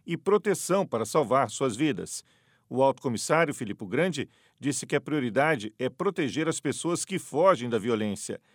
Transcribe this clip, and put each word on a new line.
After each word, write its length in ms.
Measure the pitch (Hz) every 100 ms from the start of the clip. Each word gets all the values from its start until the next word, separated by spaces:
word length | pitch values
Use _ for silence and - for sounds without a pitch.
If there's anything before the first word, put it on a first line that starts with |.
e 140 | - 170
proteção 680 | - 208 208 180 - 190
para 220 | 190 113 110
salvar 460 | 160 123 127 117
suas 240 | - 135 107
vidas. 480 | 156 101 87 - - _ _ _ -
O 140 | 123
alto 220 | 135 131
comissário, 500 | 131 110 - 151 165
Filippo 320 | - 110 101 101
Grandi, 440 | 113 185 147 104 _ _ -
disse 260 | 131 147 135
que 100 | 147
a 60 |
prioridade 720 | 135 151 123 107 151 147 104 -
é 100 | 127
proteger 580 | - 180 185 143 131 160
as 120 | 156
pessoas 460 | 151 - 165 170 -
que 120 | 190
fogem 520 | - 139 185 165 120
da 100 | 113
violência. 600 | 92 107 107 98 - 107 _